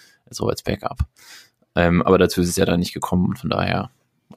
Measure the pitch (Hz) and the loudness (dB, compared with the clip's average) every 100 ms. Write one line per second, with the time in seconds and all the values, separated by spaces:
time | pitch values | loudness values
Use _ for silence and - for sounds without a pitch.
0 | - _ - - - - - 101 - - | -20 _ -16 -6 -4 -4 -4 -6 -4 -6
1 | - _ - - - _ _ - 87 87 | -6 _ -20 -20 -20 _ _ 0 2 4
2 | - 92 90 - 87 90 - 87 90 - | 4 4 4 2 0 0 0 0 -2 -6
3 | - 90 90 - - 95 92 90 - _ | -2 0 0 -2 -6 -4 -2 -4 -6 _
4 | _ _ _ | _ _ _